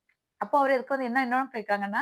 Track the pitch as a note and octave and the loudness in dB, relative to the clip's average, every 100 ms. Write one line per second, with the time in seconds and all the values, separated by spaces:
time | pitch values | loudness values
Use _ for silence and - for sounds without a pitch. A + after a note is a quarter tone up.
0 | _ _ _ - G#3 C#4+ C4+ C4 B3+ C4+ | _ _ _ -10 0 2 4 2 0 -4
1 | B3+ B3+ B3+ B3+ C4+ A#3 G#3 G#3 G3+ A3 | 0 0 0 0 -2 -6 -2 -2 0 -2